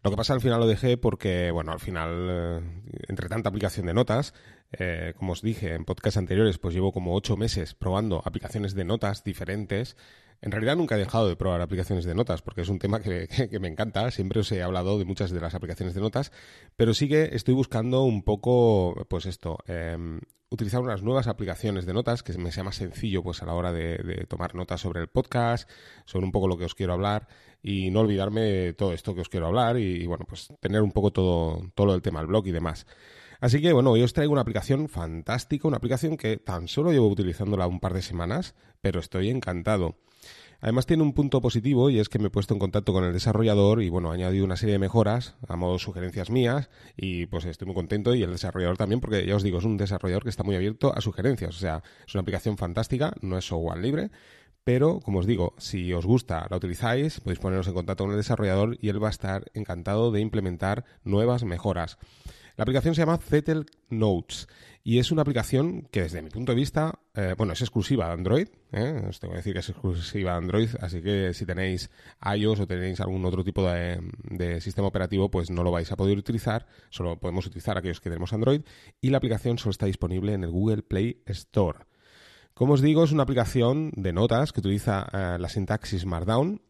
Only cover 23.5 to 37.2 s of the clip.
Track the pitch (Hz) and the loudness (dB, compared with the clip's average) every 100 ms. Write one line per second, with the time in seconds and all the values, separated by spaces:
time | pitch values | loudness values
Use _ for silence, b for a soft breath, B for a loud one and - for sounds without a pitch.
23.5 | 85 87 85 82 85 87 82 82 - 87 | -2 -2 -2 -4 -6 -6 -8 -8 -6 -6
24.5 | 87 90 90 90 85 82 - - 123 117 | -6 -6 -6 -4 -4 -2 -2 0 0 0
25.5 | 120 - B B B - 92 92 101 95 | 0 -4 B B B -6 -4 0 0 0
26.5 | 87 87 - 95 90 101 107 - B B | 0 -4 -4 -2 0 0 -2 -4 B B
27.5 | B 101 98 92 98 110 98 98 110 110 | B -6 -2 2 4 4 2 0 0 0
28.5 | 95 90 85 98 82 - 90 87 92 82 | 0 -2 0 -2 -2 -4 -6 -4 -2 0
29.5 | 107 117 123 101 87 87 85 - 82 - | 2 2 2 0 -2 -4 -6 -8 -14 -16
30.5 | - - 104 104 107 98 - 92 85 82 | -8 0 4 4 4 2 4 2 2 0
31.5 | 80 92 - 101 90 101 80 80 104 95 | -4 -6 2 4 4 0 -4 0 0 2
32.5 | 85 82 78 - B B B B B 123 | -2 -2 -6 -14 B B B B B 2
33.5 | 139 165 143 131 113 120 - 151 147 117 | 4 6 8 8 6 6 4 2 2 0
34.5 | 104 - 135 156 85 82 80 80 120 - | -4 0 0 0 -4 -6 -6 -4 -6 -2
35.5 | 143 160 135 123 131 156 156 110 110 - | -2 0 0 -2 -2 -2 -2 -2 -2 -4
36.5 | 87 90 - 160 147 110 101 | -6 -4 0 4 6 6 4